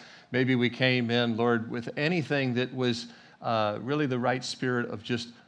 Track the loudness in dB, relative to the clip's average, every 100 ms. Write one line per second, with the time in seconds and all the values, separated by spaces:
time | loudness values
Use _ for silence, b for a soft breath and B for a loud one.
0 | B B B 0 4 4 2 2 2 4
1 | 2 2 2 2 2 2 0 -6 -6 -2
2 | 0 0 0 0 0 0 -2 0 0 -2
3 | -6 B B B -2 0 0 -2 -2 -2
4 | 0 0 0 -2 -4 -4 -2 0 -2 -6
5 | -4 -4 -4 B